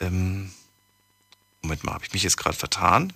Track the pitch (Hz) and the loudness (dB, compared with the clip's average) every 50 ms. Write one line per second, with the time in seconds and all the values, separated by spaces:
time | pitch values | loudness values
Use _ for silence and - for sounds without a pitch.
0 | 92 90 90 92 92 92 95 98 95 95 - - - _ _ _ _ _ _ _ | -2 0 2 2 2 0 0 -4 -6 -10 -14 -20 -20 _ _ _ _ _ _ _
1 | _ _ _ _ _ _ - _ _ _ _ - - 80 78 - - - - - | _ _ _ _ _ _ -20 _ _ _ _ -8 -6 -4 -4 -4 -4 -6 -6 -6
2 | - - - 98 - - - - - - - - - - - - 90 87 92 123 | -8 -6 -2 0 2 2 2 2 0 -2 -2 -2 -2 -2 -2 2 4 4 6 4
3 | 175 190 - | 4 0 -2